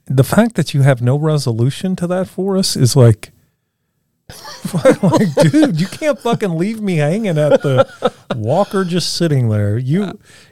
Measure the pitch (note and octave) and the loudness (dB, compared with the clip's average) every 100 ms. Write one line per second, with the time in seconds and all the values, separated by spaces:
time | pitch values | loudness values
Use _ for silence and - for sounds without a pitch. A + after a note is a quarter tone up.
0 | - C3 C3 - A#3 - D3+ C#3+ C3+ B2+ | -4 0 2 2 2 0 -2 2 2 2
1 | A#2+ C#3+ D#3 D3+ C3+ A2+ B2 - F#3 F#3 | 0 0 0 0 -2 0 0 -2 -4 -4
2 | F3 F3+ F#3+ - F#3+ F#3+ F#3 - B2+ C#3+ | -4 -4 -4 -6 -2 -2 -2 0 2 6
3 | A#2 G#2+ - _ _ _ _ _ _ _ | 6 4 -2 _ _ _ _ _ _ _
4 | _ _ - - - - - E3+ C4 - | _ _ -20 -20 -20 -14 -8 0 2 2
5 | F3+ D4 A3 C#3 E3+ D4 D4 D#3+ F#3 - | 2 2 2 2 2 4 2 0 -4 -4
6 | D#4 C4+ A#3+ A#3 G3+ D#3+ F#3+ A3+ G#3 E3+ | -4 -2 -2 -2 -2 -2 -4 -4 -4 -2
7 | D3 F#3+ A3 D#3 D3+ C4+ D3 C3 - - | 0 -2 -2 0 2 2 2 0 0 -4
8 | - - - B2+ G#2+ D#3+ G3+ G3 F#3+ F3 | -6 -6 -8 -6 -2 -2 0 -2 -2 -4
9 | - - E3+ C#3 A#2 G#2+ G#2 G#2+ B2+ E3+ | -4 -4 -2 0 0 0 -2 -2 -2 -2
10 | G3 - _ - _ | -2 -8 _ -20 _